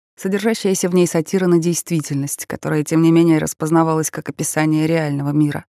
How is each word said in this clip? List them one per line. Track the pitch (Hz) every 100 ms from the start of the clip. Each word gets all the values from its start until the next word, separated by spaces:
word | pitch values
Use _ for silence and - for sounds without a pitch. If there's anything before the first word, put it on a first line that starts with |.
| _ -
содержащаяся | 196 196 220 226 196 190 180
в |
ней | 180 170
сатира | 165 156 190 185
на | 170
действительность, | 175 160 - 165 - 139 139 - -
которая, | - 147 156
тем | 147 160
не | 165
менее, | 165 170 156
распознавалась | 165 - 156 165 160 160 151
как | - 151
описание | - 160 156 156 156 156
реального | 165 151 143 143
мира. | 151 147 151 -